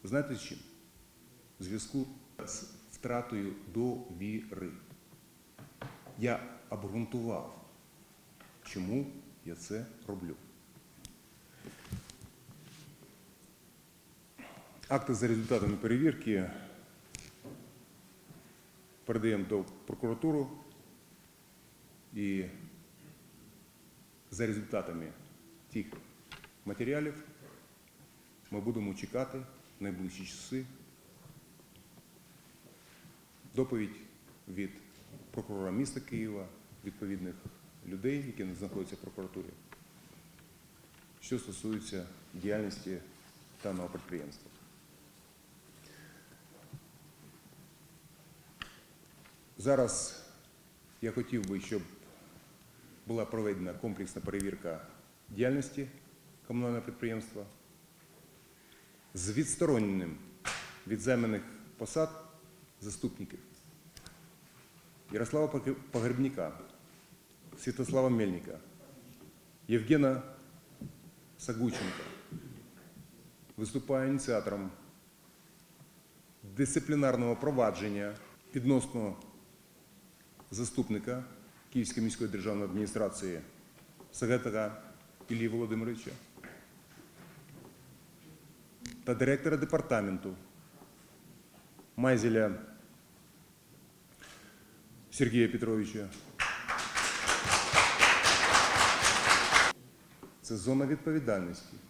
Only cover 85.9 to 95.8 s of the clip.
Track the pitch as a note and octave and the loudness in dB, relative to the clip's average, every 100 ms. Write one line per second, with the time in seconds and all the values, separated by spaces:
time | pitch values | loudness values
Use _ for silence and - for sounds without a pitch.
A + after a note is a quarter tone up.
85.9 | A2+ - - - - - - - - - | -4 -8 -14 -16 -18 -18 -18 -20 -20 -20
86.9 | - - - F2 - - C#3 B2+ B2 B2+ | -20 -20 -20 -20 -20 -20 -20 -20 -20 -20
87.9 | - - - - - - - - - - | -20 -20 -20 -20 -20 -20 -20 -20 -14 -12
88.9 | - - A#2+ C3 C#3 E3 D3 D3+ D#3+ - | -8 0 4 6 6 4 2 4 2 4
89.9 | A#2 G2+ F#2 G2 F#2 - - - - - | 4 4 0 -4 -8 -14 -20 -20 -20 -20
90.9 | - - - - - - - - - - | -20 -20 -20 -20 -20 -20 -20 -20 -20 -14
91.9 | - B2+ B2 A2+ A2 G#2+ F#2+ - - - | 2 6 8 6 6 4 2 -8 -16 -20
92.9 | - - - - - - - - - - | -20 -20 -20 -20 -20 -20 -20 -20 -20 -20
93.9 | - - - - - - - - - - | -20 -20 -20 -20 -18 -20 -20 -20 -20 -20
94.9 | - - - B2+ A#2+ A2+ A#2 A2+ A2 | -20 -14 2 4 8 6 4 2 2